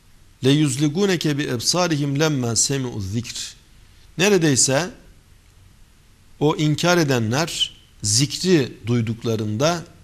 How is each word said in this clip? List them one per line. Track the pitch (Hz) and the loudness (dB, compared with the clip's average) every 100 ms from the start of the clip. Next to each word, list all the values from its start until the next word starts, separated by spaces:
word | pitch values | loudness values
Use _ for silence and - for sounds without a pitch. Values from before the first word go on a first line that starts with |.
| - - - _ 127 | -20 -20 -20 _ 2
leyuzliguneke | 147 147 123 151 160 202 175 156 139 | 2 2 0 -2 0 0 0 0 -2
bi | |
ebsârihim | 147 123 - 170 175 147 143 139 | -4 -4 -2 0 0 0 -2 0
lemma | 160 139 120 110 | 0 0 -2 0
semi'u | - 139 123 117 | 0 -2 -4 -6
zikr." | 95 113 117 - - - - - - - - - | -6 -6 -6 -10 -12 -14 -20 -20 -20 -20 -16 0
Neredeyse | 196 190 160 131 - 135 175 - - - _ - - - - - - _ - - - - | 4 4 4 2 2 0 -2 -8 -20 -20 _ -20 -20 -20 -20 -20 -20 _ -20 -20 -20 -2
o | 147 160 | 0 2
inkar | 151 147 170 175 | 0 0 2 2
edenler | 147 127 107 131 165 - - - - - | 2 2 0 -2 -4 -4 -6 -6 -20 -8
zikri | 104 110 143 - 180 170 117 - 101 | -2 0 0 -2 2 4 2 -6 -2
duyduklarında | 120 113 113 117 110 107 107 151 175 - - | -2 -2 -4 -4 -4 -4 0 0 -2 -8 -20